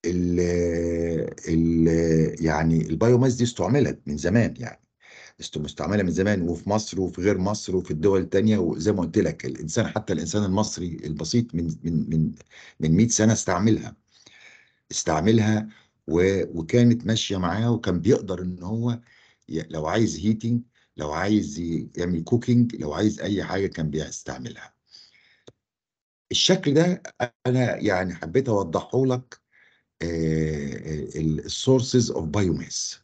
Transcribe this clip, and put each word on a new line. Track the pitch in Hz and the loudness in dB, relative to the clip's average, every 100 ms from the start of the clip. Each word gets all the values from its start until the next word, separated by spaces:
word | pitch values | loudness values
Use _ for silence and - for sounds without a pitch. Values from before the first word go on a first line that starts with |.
| 85 | -2
ال-، | 90 87 87 87 87 87 85 85 85 85 82 50 - - | 0 0 0 0 2 0 0 -2 -2 -2 -2 -4 -8 -2
ال-، | 82 82 82 82 82 82 80 80 - | 2 2 4 4 4 4 4 2 0
يعني | 80 76 80 80 - | 0 2 2 2 0
البايوماس | 76 113 123 131 | 2 4 6 4
دي | 127 | 2
استعملت | 120 - 85 143 82 - - | -2 0 0 2 2 -2 -8
من | 73 | -4
زمان | 85 117 - - | 2 2 2 -2
يعني، | 117 - _ _ _ - - _ | -12 -14 _ _ _ -20 -20 _
است-، | - 78 | -12 -8
مستعملة | 73 - 76 104 | -8 -6 -2 0
من | 90 | 2
زمان | 82 98 101 | 2 2 2
وفي | 85 82 95 | 0 -2 0
مصر | 107 107 95 | -2 -2 -4
وفي | 92 87 | -4 0
غير | 92 95 | 0 2
مصر | 92 - - 92 | 0 -2 -2 -4
وفي | 90 | -2
الدول | 78 98 98 | 0 2 2
التانية. | 82 98 104 107 | 2 2 4 2
وزي | 85 76 85 | 0 0 0
ما | 98 | 0
قلت | 82 107 | 0 2
لك | 87 - - | 0 -2 -10
الإنسان، | - 80 120 107 | -10 -4 -2 -2
حتى | - - | -2 -2
الإنسان | 82 85 107 | -4 -2 -2
المصري | 101 95 107 - 87 80 | 0 0 0 -4 -8 -8
البسيط | - - - 120 120 | -8 -8 0 0 0
من، | 85 85 80 | -4 -4 -4
من، | 82 82 73 | -2 -2 0
من، | 80 78 - - - - _ | 0 0 -4 -20 -20 -20 _
من | 78 85 | 2 4
مية | 117 | 4
سنة | - 110 | 4 2
استعملها، | 110 - 90 110 104 - - _ _ _ _ - - _ _ _ | 2 0 2 2 2 -2 -18 _ _ _ _ -20 -20 _ _ _
استعملها | - - 78 95 113 107 107 107 - _ _ - | -6 -2 0 4 4 4 0 -2 -14 _ _ -2
و-، | 82 92 98 - 85 | 2 2 2 -2 -6
وكانت | 80 120 120 117 98 | 0 4 6 4 0
ماشية | 110 - 98 | -2 -2 -2
معاه، | 87 98 120 | -2 0 0
وكان | 117 98 87 | 0 0 0
بيقدر | 87 - 98 90 | 2 2 0 -6
إن | 90 90 | -6 -8
هو | 87 113 120 120 _ _ _ _ - | -8 -4 -4 -4 _ _ _ _ -8
ي-، | 80 | -8
لو | 78 80 78 | -6 -6 -2
عايز | 104 113 80 | 0 0 0
هيتنج، | 104 107 117 120 120 _ _ - | -2 0 0 -2 -4 _ _ -10
لو | 73 | -6
عايز | 78 98 107 80 78 | -2 2 2 2 -6
ي-، | 85 80 - - | -6 -6 -6 -6
يعمل | 87 85 | -2 -2
كوكينج، | 82 120 123 120 120 - | 0 0 4 4 2 -2
لو | 73 | -6
عايز | 78 107 107 | 0 0 0
أي | 90 98 | -4 -2
حاجة | 82 92 95 | -2 -4 -4
كان | - 78 | -4 -4
بيستعملها. | 76 71 - - 64 60 - - _ _ - _ _ _ _ - _ _ _ _ _ _ _ _ | -4 -6 -10 -12 -12 -12 -14 -20 _ _ -20 _ _ _ _ -20 _ _ _ _ _ _ _ _
الشكل | - - 185 143 | 0 2 2 4
ده | 143 180 180 - _ 123 _ - | 4 2 0 -6 _ -6 _ 0
أنا | 127 113 - | 2 2 0
يعني | 101 92 92 | 0 0 -2
حبيت | 82 82 127 135 | -6 -2 0 2
أوضحه | 104 90 87 - 120 131 | 0 0 -4 0 0 2
لك، | 127 - - _ _ _ _ _ _ | 0 -4 -20 _ _ _ _ _ _
آه، | 82 | -4
آه، | 82 80 80 78 76 71 50 50 78 69 76 | -2 0 2 0 -2 -6 -8 -8 -8 -8 -2
ال-، | 80 78 | -2 -2
السورسز | - - - 131 123 127 113 | -4 -4 4 4 4 2 2
أوف | - 80 | -2 -2
بايوماس. | 104 95 78 - - - - | 0 0 0 -4 -10 -10 -12